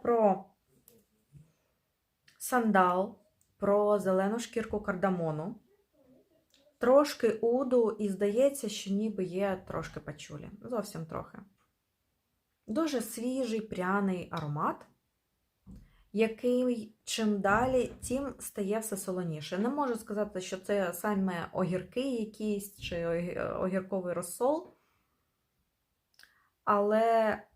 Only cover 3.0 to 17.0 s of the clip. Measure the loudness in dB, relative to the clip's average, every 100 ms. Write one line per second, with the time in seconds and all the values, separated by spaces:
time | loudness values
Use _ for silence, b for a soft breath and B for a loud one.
3 | 0 -6 _ _ _ -2 2 4 6 4
4 | 4 2 2 0 -4 -4 -4 -4 -4 -2
5 | 0 0 -2 -2 -6 -10 _ _ _ _
6 | _ -20 _ _ _ _ _ -2 6 6
7 | 6 2 0 2 2 2 4 4 4 0
8 | -4 0 0 4 2 2 -6 -6 -4 -2
9 | -2 -4 -4 -2 -2 -4 -6 -8 -8 -10
10 | -12 -12 -14 -14 -16 -16 -8 -6 -6 -8
11 | -10 -10 -10 -16 -20 _ _ _ _ _
12 | _ _ _ _ _ _ -6 -2 0 -2
13 | -4 -6 -4 -2 -2 -4 -4 -4 0 2
14 | 2 -2 -4 -6 -4 -2 -2 -4 -12 _
15 | _ _ _ _ _ _ -20 B B B
16 | B 0 0 0 0 2 2 -2 -6 _